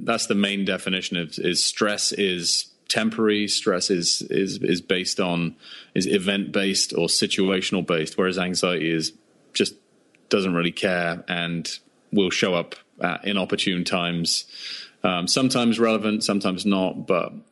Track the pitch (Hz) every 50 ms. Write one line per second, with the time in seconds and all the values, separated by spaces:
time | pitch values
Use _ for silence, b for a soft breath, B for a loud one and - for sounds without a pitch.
0 | - - 117 110 - - 104 101 101 101 101 101 98 98 95 90 - 95 92 92
1 | 90 - 95 87 85 78 - - - 90 85 - - - - - 110 104 104 98
2 | - - - - 101 95 92 87 85 82 - - - - _ _ _ - - 117
3 | 110 113 110 - 110 107 107 104 104 98 - - - 107 92 90 - - 98 85
4 | 85 - - - - - - - 98 95 - - - - 90 87 - - 98 92
5 | 92 - - - 95 90 85 85 85 80 - B B B B B B B B -
6 | 90 - - 98 90 101 98 101 98 - - 101 98 98 95 - - - - -
7 | 85 82 - - 110 98 - - 95 95 98 92 92 - 101 92 80 - 87 80
8 | 80 - - - 95 92 90 92 90 90 90 - - 90 90 80 80 82 82 80
9 | 78 - - - _ _ _ _ _ _ - - 104 - - - _ _ _ _
10 | _ _ _ _ _ - - 104 95 95 87 85 87 90 82 - - 98 90 87
11 | 87 85 85 87 - - 90 87 85 87 85 82 78 - - - _ _ _ _
12 | _ - - 104 98 87 - - 113 98 90 85 82 - - - - _ _ -
13 | - 87 85 - - 101 104 98 90 - 101 98 - 98 92 90 87 - 101 90
14 | 87 87 87 85 85 - - - - B B B B B B B B B B B
15 | - 95 92 87 90 92 - 143 131 127 127 127 120 117 110 113 117 113 110 107
16 | 104 107 107 107 - - 101 101 98 98 92 90 98 104 98 95 92 90 - -
17 | - - 95 85 - - - - - _